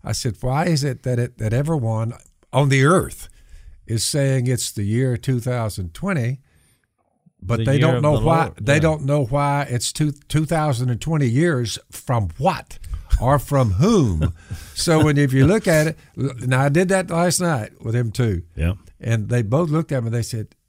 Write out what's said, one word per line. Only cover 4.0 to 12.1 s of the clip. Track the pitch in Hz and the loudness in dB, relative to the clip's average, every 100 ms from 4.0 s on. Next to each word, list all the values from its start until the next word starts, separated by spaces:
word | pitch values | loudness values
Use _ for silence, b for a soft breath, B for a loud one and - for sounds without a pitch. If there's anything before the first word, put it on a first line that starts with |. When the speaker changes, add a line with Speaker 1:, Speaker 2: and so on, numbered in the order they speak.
Speaker 1:
saying | - 151 139 131 123 | -2 0 0 0 0
it's | 123 - | -2 -4
the | - | -4
year | 101 113 131 117 | -2 0 0 -2
two | - 127 | -2 -2
thousand | 120 123 110 - 90 | -2 -4 -4 -6 -10
twenty, | - 190 175 117 135 _ _ _ _ _ _ _ _ _ _ | -6 -4 -2 -2 -4 _ _ _ _ _ _ _ _ _ _
but | 95 117 | -6 -2
Speaker 2:
The | 113 | 0
Speaker 1:
they | |
Speaker 2:
year | 143 | 2
Speaker 1:
don't | 156 165 | 2 2
Speaker 2:
of | |
Speaker 1:
know | 147 139 | 2 2
Speaker 2:
the | 110 | 4
Speaker 1:
why, | 165 139 | 2 0
Speaker 2:
Lord. | - 104 | -4 0
Speaker 1:
they | 147 | 2
Speaker 2:
Yeah. | |
Speaker 1:
don't | 160 156 139 | 2 0 0
know | 147 123 | 0 0
why | 139 143 143 143 | 0 0 0 -2
it's | 120 - | -4 -4
two, | - 151 143 _ | -2 -2 -2 _
two | 151 156 | -2 0
thousand | 165 151 117 127 | 0 0 0 0
and | 117 | -2
twenty | - 160 131 | -2 0 2
years | 120 175 135 113 - _ | 2 2 0 -2 -8 _
from | - - | -18 -4